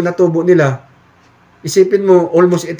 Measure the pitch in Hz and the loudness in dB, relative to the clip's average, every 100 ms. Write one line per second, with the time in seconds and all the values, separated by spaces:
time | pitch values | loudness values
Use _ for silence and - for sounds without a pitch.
0 | 175 175 175 165 175 175 139 127 - _ | -2 0 0 0 2 2 2 -2 -10 _
1 | _ _ _ _ _ _ 151 196 185 196 | _ _ _ _ _ _ -4 0 0 0
2 | 196 180 165 160 180 170 170 170 | 2 2 2 0 0 0 -6 -4